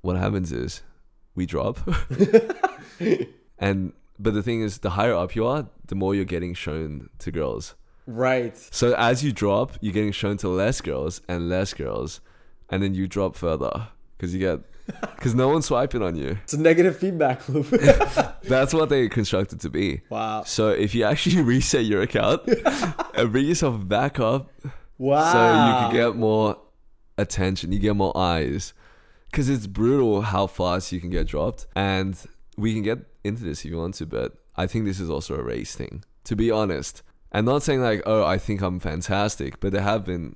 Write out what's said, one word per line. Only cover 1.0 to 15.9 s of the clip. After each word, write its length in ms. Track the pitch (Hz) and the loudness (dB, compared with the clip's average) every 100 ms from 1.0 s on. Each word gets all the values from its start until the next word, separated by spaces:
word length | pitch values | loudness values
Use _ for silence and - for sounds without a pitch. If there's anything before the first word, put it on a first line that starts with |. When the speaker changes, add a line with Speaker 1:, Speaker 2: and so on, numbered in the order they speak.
| - _ _ | -20 _ _
Speaker 1:
we 100 | - | -6
drop. 340 | 92 71 104 - - - - | -4 -2 -4 -4 -2 -2 -2
Speaker 2:
<laughs> 880 | 131 196 226 226 - 381 - - - 185 - - - _ - | 2 6 6 4 -2 -4 -4 -20 -4 0 0 -2 -12 _ -4
Speaker 1:
And, 340 | 98 98 92 - _ - | -2 0 -4 -10 _ -4
but 140 | 104 | -2
the 100 | 104 | 0
thing 180 | 107 117 | -2 -2
is, 180 | 107 98 | -4 -4
the 120 | 101 | -4
higher 220 | 92 117 | 0 2
up 200 | 92 90 | 2 0
you 100 | 113 | 0
are, 220 | 113 147 120 - - | 0 -2 -6 -14 -10
the 80 | |
more 180 | 98 95 | -2 0
you're 120 | 98 | 0
getting 280 | 95 85 87 | -2 -4 -4
shown 560 | 90 - 78 78 73 - - | -6 -6 -6 -6 -8 -14 -10
to 120 | - | -8
girls. 440 | 82 71 53 - - - - | -4 -4 -4 -10 -18 -20 -20
Speaker 2:
Right. 500 | - 113 127 131 120 - - | -12 -2 0 2 -2 -10 -12
Speaker 1:
So 220 | - 123 | 0 2
as 280 | 123 117 127 | 4 2 2
you 80 | 143 | 0
drop, 420 | 110 101 98 127 - | 0 2 2 0 -4
you're 120 | 107 | -4
getting 180 | 98 104 | 0 -2
shown 260 | 95 101 101 | -2 -4 -2
to 100 | 95 | -2
less 300 | 92 107 135 | 0 0 -2
girls 400 | 82 67 76 - - | -4 -4 -4 -8 -6
and 220 | 87 85 | -4 -2
less 240 | 92 98 | -2 -2
girls. 480 | - 65 52 73 - - - - - - | -6 -6 -6 -6 -10 -20 -20 -20 -12 -4
And 140 | 95 | -2
then 100 | 98 | -2
you 140 | 92 95 | -2 -2
drop 280 | 101 95 | -2 -2
further 520 | - 87 78 64 - 113 - - - | -2 -2 -2 -2 -4 -10 -16 -20 -10
'cause 140 | 90 | -6
you 60 | 92 | -2
get, 200 | 95 76 - - - | 0 -2 -8 -16 -14
Speaker 2:
<laughs> 300 | - - - | -10 -12 -4
Speaker 1:
'cause 140 | 127 | 0
no 140 | 120 131 | 2 4
one's 160 | 160 | 2
swiping 360 | - 127 143 | 2 0 0